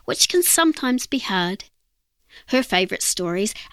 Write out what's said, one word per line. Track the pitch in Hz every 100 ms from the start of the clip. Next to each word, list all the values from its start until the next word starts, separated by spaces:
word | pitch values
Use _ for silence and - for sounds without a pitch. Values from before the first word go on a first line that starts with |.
which | - - -
can | 359
sometimes | 349 - 330 311 262 254 -
be | 269
hard. | - 190 175 190 - _ _ _ _ _ _ - -
Her | 254
favourite | - 180 185 196
stories | - - 175 175 208 - -